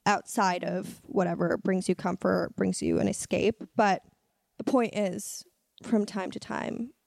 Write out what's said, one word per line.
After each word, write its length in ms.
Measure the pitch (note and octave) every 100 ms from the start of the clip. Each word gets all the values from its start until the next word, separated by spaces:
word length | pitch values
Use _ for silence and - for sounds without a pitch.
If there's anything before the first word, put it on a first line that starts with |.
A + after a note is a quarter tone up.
| -
outside 580 | G3+ - - F#3+ F3+
of 380 | E3+ F3+ G3 - -
whatever 520 | - F3 E3+ E3+ E3+
brings 300 | - F#3 F#3
you 80 | F#3
comfort, 600 | F3+ F3+ F#3+ F#3 - -
brings 260 | G3 F3+
you 180 | - -
an 80 | G3
escape. 560 | G3+ - F3+ G#3 - - -
But 260 | G#3 F#3 - _ _ _ _ -
the 60 |
point 320 | - C4 A#3 -
is, 480 | G3 G3 - - - _ _ _
from 220 | - A3 G3+
time 260 | G3+ F3+
to 80 | -
time, 520 | - - - - A#3+ -